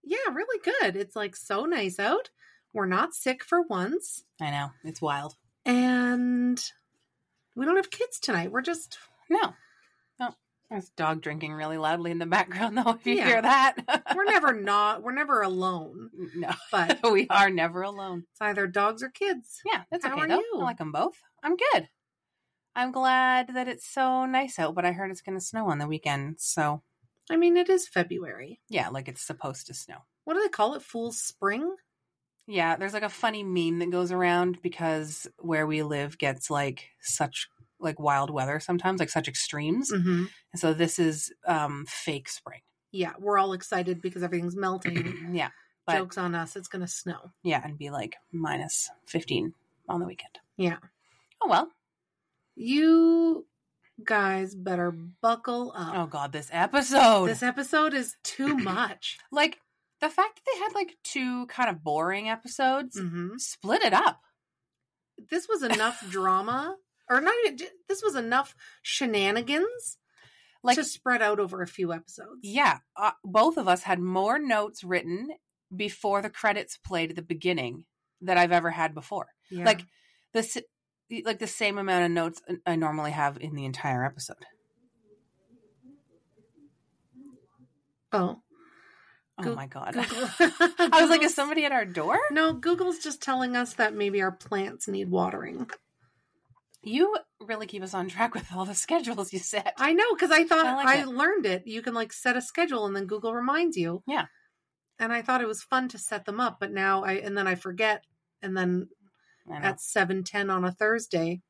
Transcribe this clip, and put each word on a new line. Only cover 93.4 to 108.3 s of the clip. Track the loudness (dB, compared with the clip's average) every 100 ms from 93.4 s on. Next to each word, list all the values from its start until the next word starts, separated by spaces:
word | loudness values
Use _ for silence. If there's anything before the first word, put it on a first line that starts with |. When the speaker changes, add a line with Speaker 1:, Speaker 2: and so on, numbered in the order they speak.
| 0 -2
Speaker 1:
us | -2
that | 0 0
maybe | 0 0 2
our | 0
plants | -4 -6 -4 -4 -6 -6
need | -4 -2
watering. | 0 0 -2 -10 -10 -10 -12 _ _ _ _ _ _ _ _ _ _
Speaker 2:
You | -6 2 4 2 -4 _
really | -8 -8 -6
keep | -10
us | -6
on | -4 -6
track | 0 0
with | 0 -8
all | -8
the | -4
schedules | -4 0 0 0 -6 -6
you | -6
set. | -4 -4 -4 0
Speaker 1:
I | 4
know, | 4 4
'cause | 4 6
I | 6
thought | 8 6 4
Speaker 2:
I | 4
like | 6
Speaker 1:
I | 4
Speaker 2:
it. | 4
Speaker 1:
learned | 2 2 2 0
it. | -2 -4
You | -8
can, | -4
like, | -4 -4
set | -2 0 0
a |
schedule | -2 -2 0 0 -2
and | -2
then | -4
Google | -4 -2
reminds | -2 0 2 2 0
you. | -2 -4 -4
Speaker 2:
Yeah. | -4 -4 _ _ _ _ _ _ _
Speaker 1:
And | -4
I | -2
thought | 0 0
it | 0
was | -6
fun | -2 0 0
to | -6
set | -6 -6 -6
them | -2
up, | -2 -2
but | -6
now | 0 2 2
I, | 2
and | -2 -2 -2
then | 0
I |
forget. | -2 -4 0 0 0 _ _ _